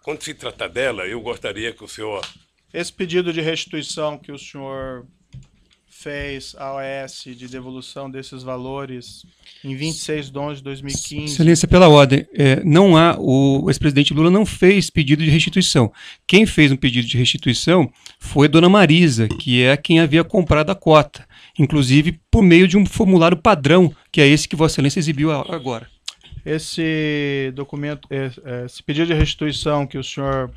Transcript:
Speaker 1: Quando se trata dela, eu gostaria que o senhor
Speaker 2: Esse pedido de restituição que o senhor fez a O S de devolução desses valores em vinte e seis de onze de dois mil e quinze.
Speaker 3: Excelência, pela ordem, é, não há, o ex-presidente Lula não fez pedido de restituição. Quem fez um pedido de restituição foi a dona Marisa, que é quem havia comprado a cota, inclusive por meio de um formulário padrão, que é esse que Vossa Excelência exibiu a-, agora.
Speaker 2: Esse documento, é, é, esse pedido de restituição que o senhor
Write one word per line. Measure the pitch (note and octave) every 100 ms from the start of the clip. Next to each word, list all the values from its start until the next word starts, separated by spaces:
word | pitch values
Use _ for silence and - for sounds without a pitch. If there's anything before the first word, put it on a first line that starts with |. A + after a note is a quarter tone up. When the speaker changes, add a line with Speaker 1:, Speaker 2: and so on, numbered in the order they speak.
Speaker 1:
Quando | - D3+
se | -
trata | C#3+ B2 - G2
dela, | F2+ C3 A2 F#2
eu | A#2
gostaria | A2 A#2 A#2 G2+ A2+
que | A2+
o | G#2
senhor | - G#2+ G2+ - _ _ _ _
Speaker 2:
Esse | D#3+ E3+
pedido | _ F#3 F3+ F3+
de | E3
restituição | D#3+ D#3+ - D#3 C#3 - D3+ C#3+
que | -
o | C#3+
senhor | - D3 C3+ C3+ C3 B2+ B2 _ _ C3 - _ _ _ _ _
fez | D3 C#3+ C#3+ C3+ C3+ -
a | C#3 C#3
O |
S | C3+ C3+ C3+ - -
de | B2 B2
devolução | C3 B2+ C3 B2+ - C#3
desses | C3 C3+ C3
valores | B2+ B2+ B2+ C#3 C#3 B2+ A#2+ - _ _ _ _
em | C#3 C3
vinte | D#3 D#3
e |
seis | - D#3 C#3
de | C3+
onze | C#3+ C#3+
de |
dois | C3+ C3+
mil | C#3
e | C3+
quinze. | - D3 D3+
Speaker 3:
Excelência, | C#3+ D#3+ E3 -
pela | F3+ F3+
ordem, | D3 C#3 C#3 -
é, | - C#3 C3+
não | - D3+ G3 D#3+
há, | E3+ -
o | - C3 C#3 C#3 D3+
ex-presidente | C#3+ D3+ C#3 C#3+
Lula | D3 D#3+
não | F#3+ G3+
fez | - F3+ G3+ -
pedido | - C#3 D3
de | D#3+
restituição. | D#3+ - - - D3+ A2+ _ - - -
Quem | F#3+ A3
fez | - D3
um | C3+
pedido | C#3 A#2+ A#2
de | A#2+
restituição | B2 - - A#2 - F3+ C3+ _ - _
foi | - - D3
a |
dona | D#3 F3
Marisa, | G#3 E3+ D#3+ F3 A#2 A2
que | - - B2
é | B2 C#3+
quem | - E3
havia | E3 D#3
comprado | E3 G#3+ E3 D3+ D3+
a | F#3+
cota, | - D#3 D3 - - _ - -
inclusive | D3 D#3 B2+ C#3 D#3 D#3+ _
por | A3+
meio | F#3+ E3+ F#3
de | F#3+
um | F#3
formulário | - G#3+ F#3 E3 F3+
padrão, | - F#3 C3+ F3 F3 - _
que | -
é | C#3+
esse | D3+ -
que | D3
Vossa | D#3+ D#3+
Excelência | C#3 D#3
exibiu | D#3 C#3 D3+
a-, | D3 - E3
agora. | C3 A#2 A#2 _ - _ _ - -
Speaker 2:
Esse | D#3 - - D#3+ D#3 D3+ D3 C#3+ C#3 C3+ C3
documento, | C#3 C#3+ D3 C#3+ -
é, | C3+ C3+ A#2+ C#3+
é, | B2 B2
esse | -
pedido | - D3 E3
de |
restituição | D#3 D3+ - D3+ C#3 D#3 D3 C#3+
que | C#3
o |
senhor | C3 - C#3 C3+ B2+